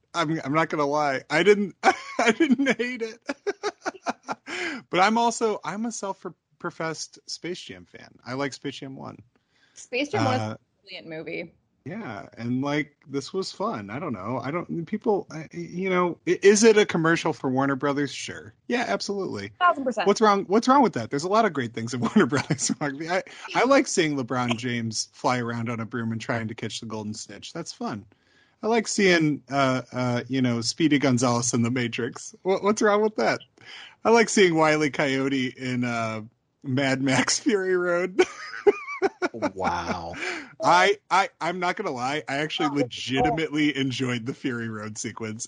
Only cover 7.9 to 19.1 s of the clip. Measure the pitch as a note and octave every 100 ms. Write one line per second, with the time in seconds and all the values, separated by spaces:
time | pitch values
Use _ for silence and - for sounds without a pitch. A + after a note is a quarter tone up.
7.9 | A2+ - - A#2 C3 C#3 B2+ C#3+ C3 C3+
8.9 | C3+ B2+ G2+ - _ _ _ _ - -
9.9 | B3 D4 - - - G#2+ A2 _ _ G3
10.9 | F3+ - D#3+ D3+ E3 E3+ _ _ _ C3
11.9 | G3+ F3 G2 - - A#2 B2+ C#3 D3 D3
12.9 | _ - C#3 C3+ F#3+ F#3 - G3+ C#3 G2
13.9 | B2 F3 G#2 G2 B2+ C3 E3+ D#3+ D#3+ D#3+
14.9 | G#3+ A#3 G3 - D#3 - E3+ E3 F3 F#3+
15.9 | F3+ F3+ - - F3+ G3 G#3 A3+ G#3 G3
16.9 | E3+ D#3+ E3 E3+ D3 C#3 C3 C#3 C3+ C#3+
17.9 | C#3 C#3+ - - E2+ D#2+ - - A#3+ -
18.9 | G3+ -